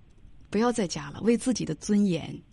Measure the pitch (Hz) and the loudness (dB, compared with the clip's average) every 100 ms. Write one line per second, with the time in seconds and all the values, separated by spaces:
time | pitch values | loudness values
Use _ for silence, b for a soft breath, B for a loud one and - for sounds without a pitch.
0 | - - - - - 202 240 240 185 160 | -20 -20 -20 -20 -4 0 2 2 -2 -4
1 | 147 147 208 233 254 226 156 156 - 208 | -8 -2 2 4 2 -2 -2 -4 0 2
2 | 202 165 - - - | 4 0 -4 -12 -12